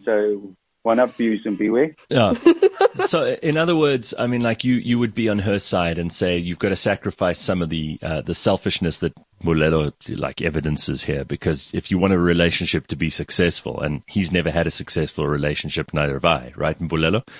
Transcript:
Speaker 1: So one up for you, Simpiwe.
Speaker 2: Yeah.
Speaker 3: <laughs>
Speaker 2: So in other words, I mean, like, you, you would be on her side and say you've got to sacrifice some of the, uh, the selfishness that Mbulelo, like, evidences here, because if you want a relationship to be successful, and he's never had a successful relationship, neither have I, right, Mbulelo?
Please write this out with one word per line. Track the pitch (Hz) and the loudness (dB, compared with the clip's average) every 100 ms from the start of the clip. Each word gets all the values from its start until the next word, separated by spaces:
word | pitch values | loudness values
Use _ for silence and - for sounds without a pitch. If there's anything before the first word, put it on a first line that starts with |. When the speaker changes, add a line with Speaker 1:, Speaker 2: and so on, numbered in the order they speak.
| - | -2
Speaker 1:
So | 107 104 101 98 92 _ _ | 0 2 -2 -6 -20 _ _
one | 113 117 | 0 2
up | 123 | 2
for | - | 2
you, | 117 104 | -2 0
Simpiwe. | 113 95 107 117 156 - - | -2 -2 0 2 0 -2 -2
Speaker 2:
Yeah. | 147 104 233 | 2 4 4
Speaker 3:
<laughs> | 339 330 381 - 480 | 4 6 4 4 2
Speaker 2:
So | - 427 170 127 131 | 2 0 0 0 0
in | 160 151 | 0 2
other | 165 165 | 2 4
words, | 147 135 113 - | 4 2 -2 -2
I | 120 | 0
mean, | 123 | 0
like, | 120 113 127 | 0 0 2
you, | 123 | 2
you | 120 120 | 2 2
would | 120 110 | 2 0
be | 113 | 0
on | 104 | 0
her | 101 101 | 0 0
side | - 95 85 82 | 0 0 0 0
and | 85 | -4
say | - 92 87 | -2 0 0
you've | 87 87 | -2 -2
got | 104 | -2
to | 95 | 0
sacrifice | 113 95 101 - 90 85 | 0 -2 -4 -2 -2 0
some | - 90 | -2 -2
of | 82 | -2
the, | 80 78 76 | -2 -6 -6
uh, | 80 78 | -6 -4
the | 87 | -4
selfishness | 85 - 95 - - 87 - | -2 0 0 0 -2 -2 -2
that | 82 - _ - | -4 -6 _ -6
Mbulelo, | 85 80 78 80 73 - - - | 0 2 4 2 0 -6 -10 -6
like, | 69 - | -6 -4
evidences | 85 78 76 76 - 69 | -4 -2 -2 -2 -2 -4
here, | - 71 | -4 -6
because | 67 71 87 78 - | -6 -6 -4 -4 -6
if | 87 - | -8 -2
you | 92 | 0
want | 95 | 2
a | 92 | 2
relationship | 87 85 85 - 87 82 - | 2 4 2 0 -2 -4 -4
to | 69 | -4
be | 78 | -4
successful, | - - - 90 - - - | -4 -4 0 0 0 -6 -6
and | 73 73 - | -4 -4 -4
he's | 104 87 | -2 0
never | 90 80 | 0 0
had | 78 80 | 0 -2
a | |
successful | - - 85 76 - 73 | -4 -6 -4 -4 -4 -2
relationship, | 73 71 73 76 80 76 | -2 -2 -4 -4 -6 -4
neither | 78 73 | -2 -2
have | 67 85 | 0 2
I, | 73 62 - | 0 -2 -4
right, | 76 78 | -4 -2
Mbulelo? | 80 80 80 104 - | -4 0 0 0 -4